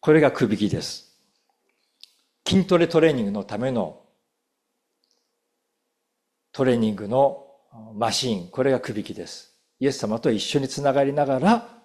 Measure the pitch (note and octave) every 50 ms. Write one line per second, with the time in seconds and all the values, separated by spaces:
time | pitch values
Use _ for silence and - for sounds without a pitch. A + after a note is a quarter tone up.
0 | - - D3+ D#3+ D3+ C3+ - - C3 G#2 G#2+ G2 G#2 G2 - D#2+ - - - -
1 | - _ _ _ _ _ _ _ _ _ _ _ _ _ _ _ _ _ _ _
2 | - _ _ _ _ _ _ _ _ - F3 F#3+ F#3 - F#3 E3+ E3+ E3 - D#3+
3 | D#3 E3 D3 B2+ G#2+ G2+ G2+ G#2+ G2 - A2 G#2 B2 C3+ B2+ A#2 F#2 D2+ - -
4 | _ _ _ _ _ _ _ _ _ _ _ _ _ _ _ _ _ _ _ _
5 | _ _ _ _ _ _ _ _ _ _ _ _ _ _ _ _ _ _ _ _
6 | _ _ _ _ _ _ _ _ _ _ _ - C3+ C3 B2 A#2 A2+ A2 G#2+ G2
7 | G#2+ G2+ A#2+ C3 C#3 C3+ C#3 - - - - _ _ _ _ A2+ A2 A2+ A2 G#2
8 | A2+ A2+ G#2+ - C3+ B2+ A2 F#2+ E2+ F2+ - - C3 C#3 C3 A#2+ - - A2 G#2
9 | F#2+ - - - F2 - - - - _ _ _ _ _ _ _ C3 C#3+ C3+ -
10 | - G#2+ G#2+ A2+ - D#3 A2 G#2 - - - D3 C3+ B2+ - - C#3+ C#3+ C3+ C#3+
11 | C#3 C#3 C#3 D3 D3 C3+ C3+ C3 C3+ G3 A#3 A#3 A#3 - - - _